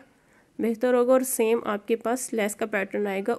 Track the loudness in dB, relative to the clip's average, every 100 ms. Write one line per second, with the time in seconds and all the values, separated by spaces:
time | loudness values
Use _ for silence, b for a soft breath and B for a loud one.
0 | -8 b b b b -4 -4 0 2 4
1 | 4 4 2 0 2 0 0 -4 -2 -2
2 | -2 -4 -4 -2 -2 -2 -4 -2 -2 -2
3 | -2 -2 -2